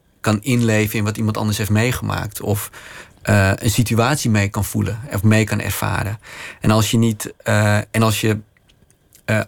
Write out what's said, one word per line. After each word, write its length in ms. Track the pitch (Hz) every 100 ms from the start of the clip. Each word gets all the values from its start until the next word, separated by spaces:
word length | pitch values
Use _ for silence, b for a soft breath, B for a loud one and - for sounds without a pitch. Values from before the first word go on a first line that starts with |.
| _ _
kan 220 | 110 104
inleven 560 | 135 120 113 107 107 113
in 60 |
wat 120 | 104 107
iemand 200 | 110 107
anders 220 | 107 104
heeft 120 | 104
meegemaakt. 680 | 107 123 123 107 95 101 -
Of, 300 | - 104 - B B B B _
eh, 280 | - 101 95
een 160 | 98 110
situatie 600 | - 113 113 117 147 117
mee 180 | 107 101
kan 160 | 104
voelen 340 | 101 107 101 107 123
of 100 | 104
mee 220 | 107 107
kan 160 | 107 104
ervaren. 580 | - - 104 98 101 110 B B B B
En 100 | -
als 200 | 110 107
je 60 | 117
niet, 340 | 117 107 - -
eh, 340 | - 107 104 104
en 260 | - 113
als 180 | 113 104
je, 180 | 110 107 - _ _ _ _ _ _ -
eh, 160 | - 110